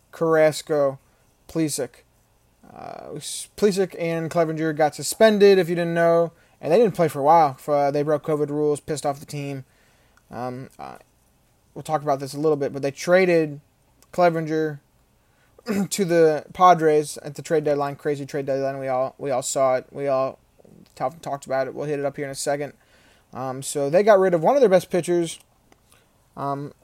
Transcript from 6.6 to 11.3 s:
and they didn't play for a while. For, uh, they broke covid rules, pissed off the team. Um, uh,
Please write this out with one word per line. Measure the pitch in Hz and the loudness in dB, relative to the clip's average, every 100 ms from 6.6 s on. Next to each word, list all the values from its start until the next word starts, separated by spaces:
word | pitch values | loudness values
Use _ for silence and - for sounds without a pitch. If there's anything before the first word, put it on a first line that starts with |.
and | 139 | 0
they | 180 | 2
didn't | 233 170 | 2 2
play | 160 | -2
for | 147 | 0
a | |
while. | 139 165 151 131 | 4 6 4 0
For, | - 143 | -2 0
uh, | 143 | 0
they | 147 | 0
broke | 147 151 | 0 -2
covid | - 151 147 | -2 -2 -2
rules, | 147 151 143 | -2 -2 -2
pissed | - 147 147 | -6 -6 -6
off | 143 | -6
the | 160 | -10
team. | 147 139 139 131 _ _ _ _ _ _ | -10 -10 -10 -14 _ _ _ _ _ _
Um, | 113 123 123 135 - | -10 -10 -10 -14 -16
uh, | 67 58 _ _ _ | -18 -18 _ _ _